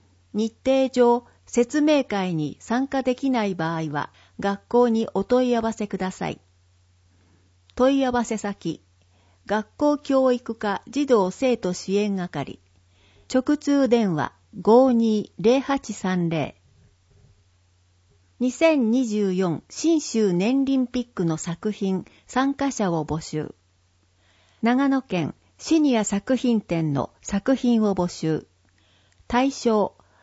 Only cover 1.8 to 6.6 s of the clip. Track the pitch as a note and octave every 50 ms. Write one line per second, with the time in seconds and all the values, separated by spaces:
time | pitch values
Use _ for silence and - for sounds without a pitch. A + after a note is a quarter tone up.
1.8 | D4 D#4 D4+ C#4 C4+ - G#3+ G3 F#3 F#3 E3+ D#3 D3+ C#3+ - - - - A#3 B3+
2.8 | C4+ C#4 - C4+ C4 B3+ B3+ - C#4 C4+ B3+ A#3 G#3 G3+ F#3 F3 D#3+ E3 E3 D#3+
3.8 | D#3+ D3+ C#3+ - - - _ _ _ _ _ - G3 G3+ G3 - _ - - A#3+
4.8 | B3 A#3+ A3 A3+ A3+ - - G3 G3 - B3 B3+ B3+ B3 A#3+ A3+ A3 A3+ A3 -
5.8 | G#3 G3+ F#3+ F#3 F#3+ F#3 - - - - - - _ _ _ _